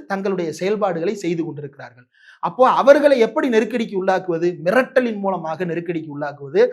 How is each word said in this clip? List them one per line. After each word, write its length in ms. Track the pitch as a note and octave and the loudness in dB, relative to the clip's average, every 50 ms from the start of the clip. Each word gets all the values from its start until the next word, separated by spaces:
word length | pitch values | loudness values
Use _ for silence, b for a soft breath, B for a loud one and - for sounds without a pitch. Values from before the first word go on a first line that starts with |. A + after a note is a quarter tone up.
| - | -6
தங்களுடைய 440 | - G3+ G3 F#3+ G3+ F#3+ F3+ F3 D#3+ | -6 -6 -4 -4 -4 -4 -4 -4 -6
செயல்பாடுகளை 640 | D3+ - F3+ F#3+ G#3+ G#3 G#3 G3 F3 E3 D#3+ G3 A3 | -6 -4 -4 -2 -2 0 -2 -2 -2 -2 -4 -4 -4
செய்து 260 | G#3 - E3+ F3 E3 D#3+ | -4 -4 -4 -4 -4 -4
கொண்டிருக்கிறார்கள். 600 | D#3 C#3+ C#3+ C#3+ C#3 - - B2+ A#2+ A#2+ B2 B2 b b b b b b b - | -6 -8 -10 -12 -14 -16 -18 -20 -20 -20 _ _ b b b b b b b -8
அப்போ 200 | F3 E3+ - B3+ B3 | -4 0 2 4 4
அவர்களை 480 | G3 E3 G3 C4 C#4+ D4+ C#4+ C#4+ C#4 B3 | 4 6 6 8 8 8 6 6 6 4
எப்படி 280 | A3 A3 A3+ D#4 D#4 C4+ | 4 2 2 0 0 2
நெருக்கடிக்கு 460 | A3+ G#3+ A#3 A3+ A3+ A#3 A3+ F#3 G3+ | 2 2 2 2 0 -4 -4 -4 -4
உள்ளாக்குவது? 520 | F#3+ F#3 F#3+ F#3 F#3 F3+ F3 E3+ E3 E3 F3 F3 D3 | -2 0 0 0 0 -2 -2 -2 -2 -2 -2 -2 -2
மிரட்டலின் 600 | D#3 F3 G#3 B3 B3+ B3+ - B3+ B3+ A#3 G#3+ G3+ | -2 0 2 2 0 2 2 0 0 0 -2 -4
மூலமாக 460 | G3 G3 F#3+ G3+ D#3+ D#3+ D#3+ D3 F#3 | -4 -4 -4 -4 -4 -6 -6 -6 -6
நெருக்கடிக்கு 440 | F3 D#3+ E3+ E3+ F3 E3+ D#3+ E3 D#3 | -6 -6 -6 -6 -6 -6 -8 -8 -10
உள்ளாக்குவது, 500 | D3 C#3+ D3+ C#3+ C#3 C#3 C#3 C#3 C#3+ F#3+ A#3+ B3 | -10 -8 -8 -8 -10 -10 -10 -2 2 2 2 2